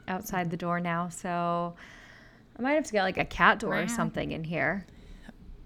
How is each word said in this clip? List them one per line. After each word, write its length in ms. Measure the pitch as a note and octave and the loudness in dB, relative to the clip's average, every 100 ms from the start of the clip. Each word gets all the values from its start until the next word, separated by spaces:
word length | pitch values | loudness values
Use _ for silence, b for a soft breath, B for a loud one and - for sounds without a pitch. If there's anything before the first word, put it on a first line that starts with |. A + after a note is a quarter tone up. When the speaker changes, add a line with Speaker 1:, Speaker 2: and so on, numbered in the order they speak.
| - | -4
Speaker 1:
outside 440 | F#3 - F#3 E3+ | -4 -2 -2 0
the 60 | F3 | -2
door 220 | F3 F3 | 0 0
now, 300 | F3 E3+ F3 | 0 0 -2
so 680 | - F#3 F3 E3+ E3+ F3 E3+ B B B B B B B - | -4 -4 0 2 0 -2 -6 B B B B B B B -4
I 20 | |
might 120 | B3+ | 2
have 120 | D4+ - | 2 2
to 60 | |
get, 100 | G#3 | 2
like, 160 | F#3+ D#3 | 2 0
a 80 | - | 0
cat 320 | - F#3 G#3+ | 6 6 6
door 160 | A3 - | 2 0
or 60 | |
Speaker 2:
Wow. 60 | F3+ | 0
Speaker 1:
something 440 | A3+ E3 D#3+ D3 | 0 0 -2 -4
in 100 | D3+ | -4
here. 420 | D#3+ D#3+ C#3 G3 - B B B B - - - | -2 0 2 0 -6 B B B B -18 -18 -18